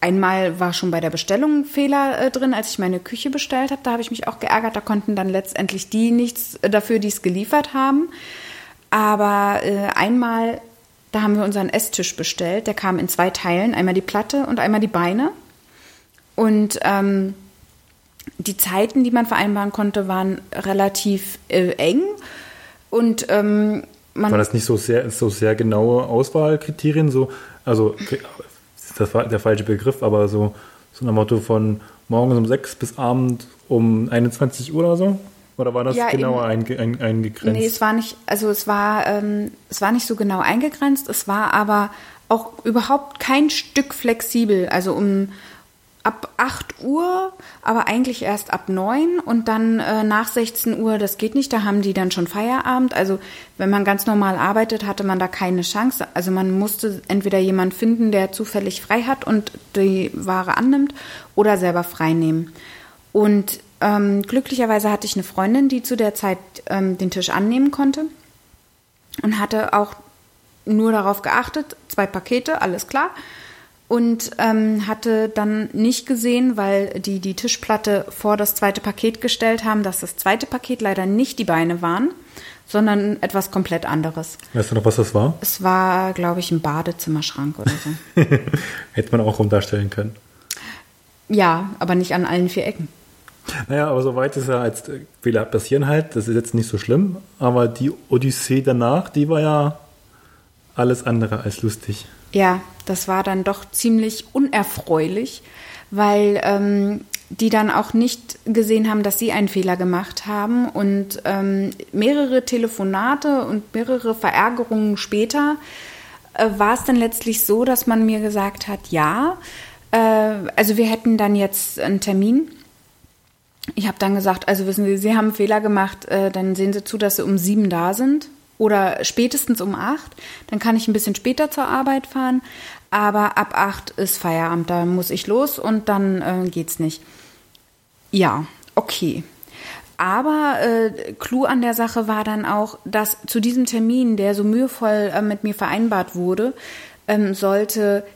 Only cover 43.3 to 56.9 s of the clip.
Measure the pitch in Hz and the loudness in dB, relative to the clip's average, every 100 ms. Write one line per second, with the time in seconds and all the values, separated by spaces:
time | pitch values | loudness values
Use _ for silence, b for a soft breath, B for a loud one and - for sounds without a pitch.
43.3 | 269 302 - - 285 277 - 233 233 - | 4 4 0 -2 -2 -2 -2 -2 -2 0
44.3 | 233 220 190 180 185 185 170 202 196 196 | 0 2 2 2 0 0 0 2 2 0
45.3 | B B B B _ _ _ - - - | B B B B _ _ _ -4 -4 -8
46.3 | - 254 - - - 254 302 359 370 381 | -2 -2 -4 -14 -8 -2 0 0 -2 -4
47.3 | 370 B B - 226 - 226 254 233 - | -8 B B -2 0 0 0 0 -2 -4
48.3 | 208 - 185 - 185 196 269 339 349 - | -4 -4 -6 -4 -2 0 0 0 0 0
49.3 | 233 226 220 226 226 - 220 214 208 226 | 0 0 0 2 0 0 0 2 0 0
50.3 | 247 226 - 233 208 220 214 196 - 220 | -2 -2 -2 -4 0 0 0 -2 -2 -2
51.3 | 277 269 226 202 202 196 190 185 - 170 | 0 0 0 2 2 0 0 0 -2 -2
52.3 | 208 226 262 - 254 254 - 190 190 B | -2 -2 -2 0 2 2 2 0 -2 B
53.3 | B B - 190 202 196 202 233 208 196 | B B -4 0 2 2 0 2 2 2
54.3 | 180 175 220 226 214 202 196 196 185 180 | 2 0 2 0 -2 -4 -4 -2 0 -2
55.3 | - 185 180 175 208 254 - - - 180 | -2 -2 0 -2 0 -2 -2 -4 -4 -2
56.3 | 185 190 190 208 - 220 | 0 0 0 0 -2 -4